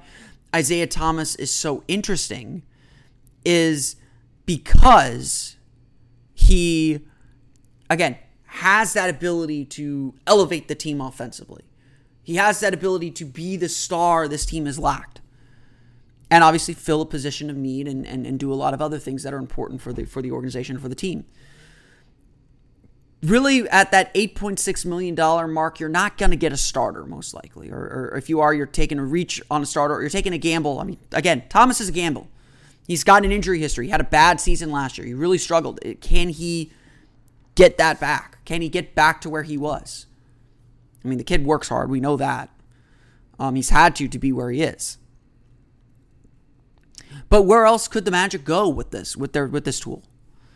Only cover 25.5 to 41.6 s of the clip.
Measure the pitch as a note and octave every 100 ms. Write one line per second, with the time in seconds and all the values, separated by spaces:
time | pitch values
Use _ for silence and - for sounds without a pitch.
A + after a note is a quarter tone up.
25.5 | D#3 D#3+ - D#3 E3+ G3+ - G3 D3+ D#3+
26.5 | C#3 - C3+ A2+ - C#2+ - - - -
27.5 | - - - - C3 B2+ C3+ C3 D#3+ D3+
28.5 | D3+ C#3 - D3+ D3 C3+ E3 F3 - -
29.5 | D3 C#3+ D#3 D3 D3 D3 G3 G3 E3+ E3
30.5 | E3 D3 C3+ F#3+ F3+ _ D#3 C#3+ B2+ -
31.5 | G3 B3+ A#3+ G3 D#3+ E3+ B2 - - _
32.5 | - - _ - F3 - G3+ G3 G#3 F3+
33.5 | E3+ D3+ - B2 D#3 D3+ D3+ E3 F3 -
34.5 | F3 E3 C#3+ C3+ - A2+ B2 E3+ F#3 -
35.5 | E3 C3+ - - - - E3+ F3 D3+ E3+
36.5 | E3+ D#3 _ _ _ _ _ _ _ _
37.5 | - F3+ - D#3+ D3+ C#3+ C#3+ - - -
38.5 | E3+ D#3+ F3+ F3 - D#3 D#3+ E3 D#3 D#3
39.5 | D3 D3 C#3+ - - - _ _ _ _
40.5 | _ _ _ _ _ B2+ B2+ - F3 C#3
41.5 | D3